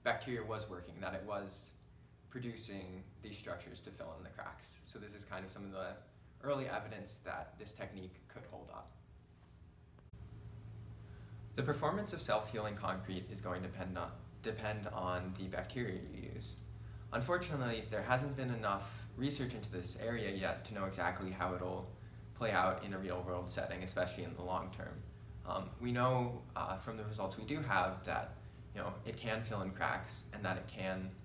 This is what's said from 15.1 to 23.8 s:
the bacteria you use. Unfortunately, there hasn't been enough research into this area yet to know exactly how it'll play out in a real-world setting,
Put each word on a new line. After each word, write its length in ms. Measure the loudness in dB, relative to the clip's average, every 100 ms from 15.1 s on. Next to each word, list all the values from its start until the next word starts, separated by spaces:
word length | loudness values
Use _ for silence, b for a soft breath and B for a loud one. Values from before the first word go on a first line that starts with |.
| 4 2 0
the 80 | -2
bacteria 520 | -2 -2 0 0 0 -2
you 160 | -4 -4 -4
use. 180 | -6 -6 -8 B B B B
Unfortunately, 760 | 2 6 4 4 2 2 2 2
there 140 | 0
hasn't 340 | 6 6 6 2
been 140 | 2
enough 320 | 4 4 4 2 -6 -6 2
research 380 | 2 4 0 0
into 160 | -2
this 260 | -2 -2 -2
area 300 | 0 2 2
yet 340 | 2 2 2 -2
to 100 | 0
know 100 | 0
exactly 460 | 4 2 4 0
how 240 | 2 2 4
it'll 340 | 2 0 -2 B B B B 0
play 160 | 4
out 320 | 8 8 6 0
in 80 |
a 60 | -2
real-world 500 | 0 0 2 0 0
setting, 320 | 0 0 0